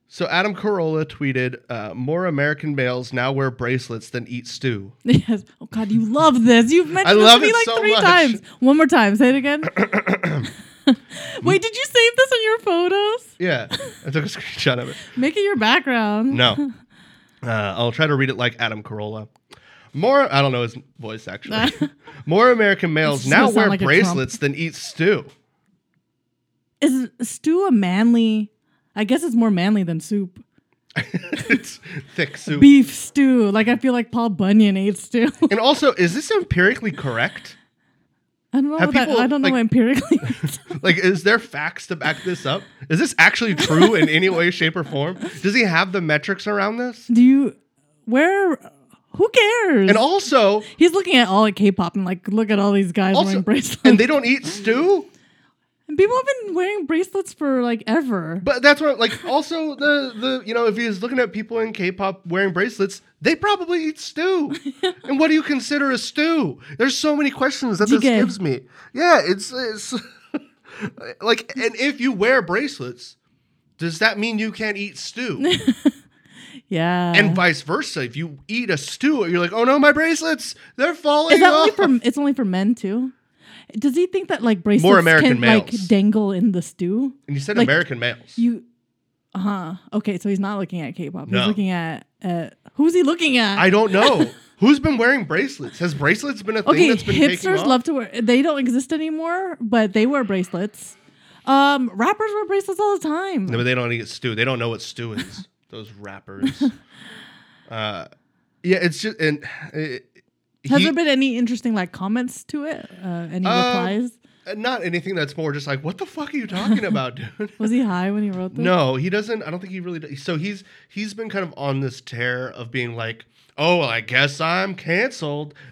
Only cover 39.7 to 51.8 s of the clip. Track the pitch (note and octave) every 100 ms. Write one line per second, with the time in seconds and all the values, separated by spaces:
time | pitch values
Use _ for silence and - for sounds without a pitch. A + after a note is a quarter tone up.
39.7 | B3 A3+ B3+ D5 - B2+ - C#3+ - -
40.7 | D3 F#3 E3+ F#3 F#3+ F3+ A3+ - C#3+ D#3
41.7 | - - E3+ C#3+ D3+ F#3 F3+ C#3 F3 -
42.7 | - C3+ D#3+ D#4 - E3+ - A#3 D#3+ -
43.7 | D#3 F3 G#3 D#3 D#3 F#3+ F3 F3 F3 D#3+
44.7 | F3 C#3+ C#3 D3+ F#3 F4 D3+ F#3 G#3+ G#3+
45.7 | E3 F#3+ F#3+ E3 D3+ E3+ F#3+ G#3 G#3 G3
46.7 | A#3 B3 A#3 - A#3 B3+ C4+ C4 - _
47.7 | _ _ _ - B3 E4 G4 G4 D4+ -
48.7 | - _ _ _ - G#4+ B4 G#4 A#4 G4
49.7 | C4 G3 A3 C4 G4 F#4+ C4+ G3+ G#3 G#3
50.7 | - E4+ F4 F4+ C#4 G#3+ F#3+ G#3+ F#3+ G3+
51.7 | F#3+